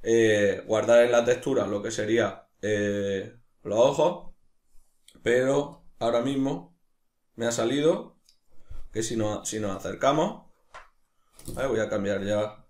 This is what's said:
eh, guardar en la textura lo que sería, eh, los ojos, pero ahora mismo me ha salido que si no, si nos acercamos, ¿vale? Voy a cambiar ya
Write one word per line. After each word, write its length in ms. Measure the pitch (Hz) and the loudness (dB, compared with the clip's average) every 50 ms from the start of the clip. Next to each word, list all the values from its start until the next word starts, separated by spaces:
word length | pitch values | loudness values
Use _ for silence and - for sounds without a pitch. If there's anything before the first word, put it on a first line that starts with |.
eh, 600 | - 113 113 117 113 110 107 104 104 98 92 - - | 0 2 4 4 6 4 4 4 2 2 0 -2 -2
guardar 380 | - 110 107 110 117 117 120 120 | -2 0 0 4 6 6 8 8
en 80 | 123 | 6
la 120 | 120 120 117 | 4 2 4
textura 420 | 120 120 - - 143 131 123 101 | 2 0 0 0 -2 0 0 0
lo 160 | 95 101 101 | 0 -4 -4
que 80 | 101 113 | -4 -6
sería, 580 | 113 - 107 107 113 117 107 98 95 - _ _ _ _ | -4 -4 -2 0 2 2 2 0 -2 -8 _ _ _ _
eh, 760 | - 104 107 104 104 104 101 101 101 98 98 95 98 113 - - _ _ _ _ | -4 -2 -2 0 0 -2 -2 -4 -4 -4 -4 -6 -6 -10 -14 -20 _ _ _ _
los 160 | _ - 101 110 | _ -4 2 4
ojos, 560 | 120 139 143 160 151 175 175 - - - - _ _ _ _ _ _ _ _ - _ _ _ _ _ - _ - | 4 4 4 2 0 0 0 -4 -12 -16 -18 _ _ _ _ _ _ _ _ -20 _ _ _ _ _ -20 _ -6
pero 640 | - 113 120 127 127 135 139 143 147 143 - - - - - - | -2 2 2 2 2 2 2 0 0 -2 -10 -18 -20 -20 -10 -4
ahora 220 | 117 117 120 120 | -2 0 0 0
mismo 580 | 123 135 139 135 135 139 151 170 - - _ _ _ _ _ _ _ _ _ _ _ _ _ | 0 0 -2 0 0 -2 -2 -4 -10 -16 _ _ _ _ _ _ _ _ _ _ _ _ _
me 100 | - 117 | -4 -4
ha 60 | 117 | -2
salido 640 | 117 123 113 120 135 143 147 160 185 208 - - _ _ _ _ _ _ _ _ - - - - - - - - | -2 0 0 0 0 2 2 2 0 0 -4 -14 _ _ _ _ _ _ _ _ -18 -18 -14 -10 -10 -10 -10 -8
que 100 | - 110 | -6 -6
si 140 | 113 - 120 | -6 -4 -2
no, 280 | 113 107 107 104 - - | -2 -2 -2 -4 -6 -8
si 160 | - - 110 | -8 -8 -6
nos 160 | 107 101 95 | -6 -6 -6
acercamos, 760 | - - 92 101 - - 135 147 156 165 202 226 - - - - _ _ _ - - - _ _ _ _ _ _ _ _ _ _ - - - - | -8 -8 -10 -8 0 0 0 2 2 0 -2 -4 -10 -20 -20 -20 _ _ _ -20 -20 -20 _ _ _ _ _ _ _ _ _ _ -18 -16 -12 -6
¿vale? 140 | - 131 139 | -4 -4 -2
Voy 120 | 117 110 | 0 -2
a 80 | 107 104 | -2 -2
cambiar 340 | 110 104 98 101 98 98 | -2 -4 -2 -2 -2 -2
ya 440 | 98 101 104 104 107 107 - - - | -2 -2 -2 -2 -2 -4 -8 -14 -20